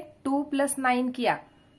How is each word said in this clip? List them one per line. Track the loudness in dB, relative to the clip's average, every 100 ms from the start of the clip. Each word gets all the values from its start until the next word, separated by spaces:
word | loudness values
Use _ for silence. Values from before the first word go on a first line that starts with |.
| -2 -8
टू | -2 -2
प्लस | 0 0 0 0
नाइन | 0 2 0
किया | 0 0 0 -6 -20 _